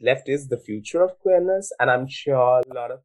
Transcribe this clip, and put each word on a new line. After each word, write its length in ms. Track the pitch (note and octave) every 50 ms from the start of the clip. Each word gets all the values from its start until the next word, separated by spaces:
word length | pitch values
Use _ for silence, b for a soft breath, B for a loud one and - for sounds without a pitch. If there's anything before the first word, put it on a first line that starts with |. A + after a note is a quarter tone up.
left 280 | A2 B2 C3 C3+ - C3+
is 180 | C#3 C#3+ C#3+ C3
the 100 | B2 A#2
future 460 | - - G#2+ G#2+ G#2 - - E3+ F3+
of 160 | F#3 - -
queerness, 500 | _ F#3+ F#3 F3 F3 F#3 F#3+ F#3+ G3+ - - -
and 140 | B2 B2
I'm 160 | B2+ B2+ C3 C#3
sure 540 | C#3 - - D3 C3+ B2+ B2 B2 B2+ B2 B2
a 80 | C3 C3
lot 160 | B2 A#2+ A#2+
of 120 | B2+ C3 _